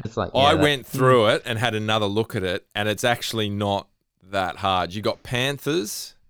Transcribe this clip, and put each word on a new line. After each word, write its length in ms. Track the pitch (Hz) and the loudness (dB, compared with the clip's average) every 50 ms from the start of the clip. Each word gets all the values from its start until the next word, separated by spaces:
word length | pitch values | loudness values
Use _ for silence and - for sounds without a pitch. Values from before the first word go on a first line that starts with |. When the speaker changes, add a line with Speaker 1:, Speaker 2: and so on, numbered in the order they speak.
| - | -10
Speaker 1:
It's 140 | - - 113 | -8 -4 -4
like, 120 | 95 - - | -4 0 2
Speaker 2:
I 160 | 127 135 147 | 4 4 6
Speaker 1:
yeah, 40 | 165 | 6
that 60 | 156 151 | 4 4
Speaker 2:
went 240 | 147 143 127 110 | 2 2 0 -4
through 420 | - - 135 131 127 131 120 107 107 | -6 -2 2 4 6 6 6 6 4
it 140 | 135 - - | 2 0 0
and 120 | 123 117 107 | -4 -4 0
had 160 | 123 117 107 | 0 0 0
another 300 | 107 107 107 110 110 107 | 0 -2 0 0 0 0
look 300 | 101 101 110 113 - - | 0 0 0 -2 -2 -2
at 80 | 101 92 | -4 -2
it, 220 | 90 92 - _ _ - | -2 -4 -4 _ _ -6
and 120 | 104 104 107 | -4 -2 -2
it's 120 | 104 98 - | -2 0 0
actually 440 | 120 117 - - - - 113 107 101 | 0 0 0 -4 -6 -4 -4 -2 -2
not 400 | 101 101 104 101 98 98 - _ _ _ _ _ _ _ _ 95 | -2 -2 0 0 0 -2 -2 _ _ _ _ _ _ _ _ -6
that 260 | 98 98 92 87 - | -4 -2 -2 -2 -4
hard. 360 | - 101 95 95 90 87 85 87 | -2 -2 0 0 0 0 -2 -4
You 80 | 107 | -4
got 220 | 104 113 92 - - | -4 -4 -4 -4 -8
Panthers 920 | - 127 120 127 139 143 131 - 143 151 180 208 202 - - - - - _ _ | -6 -4 -2 -2 -2 -4 -4 -4 -4 -4 -4 -4 -6 -8 -10 -12 -14 -18 _ _